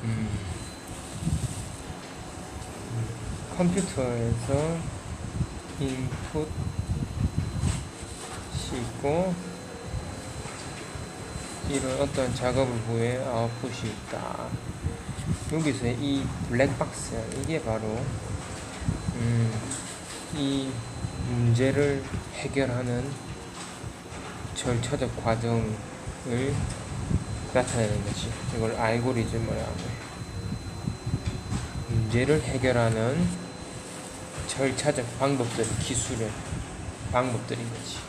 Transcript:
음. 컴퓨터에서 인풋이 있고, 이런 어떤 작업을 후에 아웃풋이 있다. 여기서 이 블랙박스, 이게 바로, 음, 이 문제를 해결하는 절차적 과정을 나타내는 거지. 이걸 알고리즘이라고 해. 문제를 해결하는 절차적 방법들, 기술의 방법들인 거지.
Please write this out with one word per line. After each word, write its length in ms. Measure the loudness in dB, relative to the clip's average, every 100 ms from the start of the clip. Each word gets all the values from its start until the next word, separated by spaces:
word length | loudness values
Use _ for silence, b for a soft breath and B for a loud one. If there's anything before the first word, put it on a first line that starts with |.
음. 240 | 0 0 0 -2 -4 -6 -8 -10 -10 -10 -8 -4 0 0 0 -4 -8 -8 -8 -10 -10 -10 -10 -10 -10 -10 -8 -10 -4 -2 -2 -4 -6 -6 -6 2
컴퓨터에서 1200 | 4 4 2 2 2 2 2 2 4 4 4 2 -2 -6 -8 -6 -4 0 -2 -2 -8 -2
인풋이 680 | 0 2 -2 -2 -2 -2 0 -2 -2 -2 0 0 0 2 2 2 0 2 2 0 -4 -8 -10 -8 -8 -8 -4 -4 -2
있고, 600 | -2 -2 0 2 4 2 0 -4 -8 -10 -10 -4 -4 -4 -8 -8 -8 -8 -8 -8 -8 -8 -8 -8 -10 -8 -8 -8 -6 0
이런 320 | 2 2 2
어떤 340 | 2 4 2
작업을 380 | 4 4 6 4 2 2
후에 380 | 2 4 2
아웃풋이 640 | 0 2 2 0 -4 -2 -4
있다. 600 | -6 -6 -4 -4 -4 -4 -6 -6 -4 -4 -4 -6 -4 -2 -2 0
여기서 340 | 2 2 2 0
이 360 | 2 2 2 0 -2 0
블랙박스, 720 | 6 6 4 0 -2 -4 -4 -4 -4
이게 180 | 0 0
바로, 200 | 0 0 0 0 -2 -4 -4 -6 -6 -8 -8 -2 0 0 -2
음, 380 | 0 4 4 4 2 -4 -6 -6 -10 -10 -10 -6
이 360 | 0 2 2 0 -4 -6 -4 -4 -2 0
문제를 760 | 4 6 8 6 6 6 4 0 -4 -4
해결하는 760 | -4 0 2 4 2 2 0 0 -4 -8 -10 -10 -10 -10 -8 -10 -10 -10 -10 -10 -8 -6
절차적 680 | -2 2 2 2 2 0 0
과정을 1300 | 2 2 4 4 2 -2 -6 -8 -8 -6 -2 2 2 2 0 -2 -6 -4 2 2 2 -4 2
나타내는 520 | 2 4 4 4 2
거지. 260 | 0 -2 -2 -2 -2 2
이걸 200 | 2 4
알고리즘이라고 840 | 4 4 4 2 2 0 0 0
해. 260 | -2 -2 -4 -6 -8 -8 -8 -6 -4 -4 -6 -4 -4 -2 -2 0 0 -4 -2 -2 -2 -6 2
문제를 520 | 2 4 4 6 4
해결하는 1080 | 4 4 6 6 6 6 4 4 2 2 -6 -10 -10 -10 -10 -10 -10 -10 -10 -6 -4
절차적 720 | 2 2 4 2 2 0 2
방법들, 480 | 4 4 2 2 2 2
기술의 500 | 0 0 0 0 -2 -4 -6 -6 -6 -8 -8 -8 2
방법들인 560 | 4 4 0 -2 -4 -4
거지. 280 | -6 -6 -8